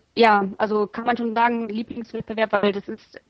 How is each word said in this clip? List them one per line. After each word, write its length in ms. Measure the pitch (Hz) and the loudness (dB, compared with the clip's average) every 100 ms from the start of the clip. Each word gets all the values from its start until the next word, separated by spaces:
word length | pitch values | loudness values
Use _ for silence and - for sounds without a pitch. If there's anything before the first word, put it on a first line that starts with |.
| _ | _
ja, 300 | - 226 208 196 - | 4 6 6 2 -2
also 280 | 214 214 202 | -2 0 -2
kann 200 | - 247 | -4 -4
man 100 | 240 | -2
schon 180 | 233 | -2
sagen, 340 | 220 233 233 226 | 0 2 0 -4
Lieblingswettbewerb, 840 | 214 233 240 226 226 - 220 220 | -6 -8 -10 -10 -10 -8 -4 0
weil 180 | 202 202 | 2 0
das 160 | 196 208 | -2 -8
ist, 340 | 220 - - _ | -14 -14 -20 _